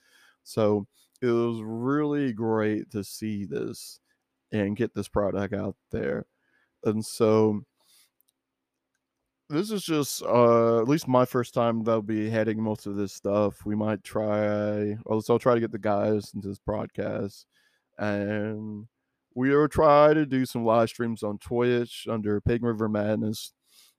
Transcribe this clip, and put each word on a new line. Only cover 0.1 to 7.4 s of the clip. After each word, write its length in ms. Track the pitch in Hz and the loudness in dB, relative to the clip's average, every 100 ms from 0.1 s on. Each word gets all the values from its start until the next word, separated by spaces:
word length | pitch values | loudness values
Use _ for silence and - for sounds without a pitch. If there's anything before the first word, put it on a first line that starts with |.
| _ _ _ | _ _ _
So 440 | - - 107 104 98 _ _ - | -8 0 2 2 -2 _ _ -4
it 60 | 123 | 0
was 340 | 117 117 113 | 2 0 -4
really 680 | 110 113 127 143 151 147 139 | -8 -6 -2 0 0 -2 -2
great 580 | 107 113 110 107 107 - | -2 0 0 0 -2 -4
to 120 | 107 | -8
see 420 | 95 - 110 104 90 | -8 -8 -6 -6 -6
this 540 | 117 110 - - - _ _ _ _ - | -6 -6 -10 -16 -20 _ _ _ _ -6
and 260 | 110 101 104 | -2 -2 -2
get 180 | 110 104 | -4 -4
this 140 | 98 | -4
product 440 | 107 101 95 98 | -2 -2 -2 -4
out 240 | 98 101 - - | -4 -6 -10 -10
there. 360 | - 131 73 - _ _ _ _ _ | -6 -4 -6 -8 _ _ _ _ _
And 220 | 113 107 110 | -4 -4 -6
so 580 | - 110 110 | 0 4 6